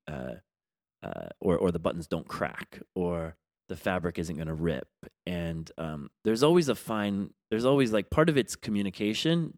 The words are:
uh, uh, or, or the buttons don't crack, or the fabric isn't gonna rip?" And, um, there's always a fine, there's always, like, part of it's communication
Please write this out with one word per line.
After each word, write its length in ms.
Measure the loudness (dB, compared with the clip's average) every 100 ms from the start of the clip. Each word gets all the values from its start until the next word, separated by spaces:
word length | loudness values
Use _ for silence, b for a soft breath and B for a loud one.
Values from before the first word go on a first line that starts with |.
| -12
uh, 240 | -10 -10 -12 _ _ _ _ _ _
uh, 260 | -12 -10 -12 -2
or, 160 | 2 4
or 140 | 4
the 80 | 2
buttons 300 | 0 -2 -4
don't 180 | -6 -6
crack, 540 | -4 -4 -4 -14 -18 -8 -2
or 400 | 0 -2 -4 -10 _ _ -12
the 80 | -6
fabric 420 | -2 0 -2 -2
isn't 180 | -4 -4
gonna 160 | -4
rip?" 360 | -2 -2 -2 -6 _ -20 -14 -8
And, 440 | -4 -4 -6 -8 -8
um, 320 | -8 -8 -12 -4
there's 180 | 0 4
always 260 | 6 6 4
a 60 |
fine, 560 | 0 -2 -2 0 0 -4 -10 _
there's 120 | 2
always, 280 | 4 6 4
like, 180 | 2 2
part 180 | 2 4
of 80 | 4
it's 200 | 0 -4
communication 1000 | -4 -2 -2 -2 -2 0 0 0 -2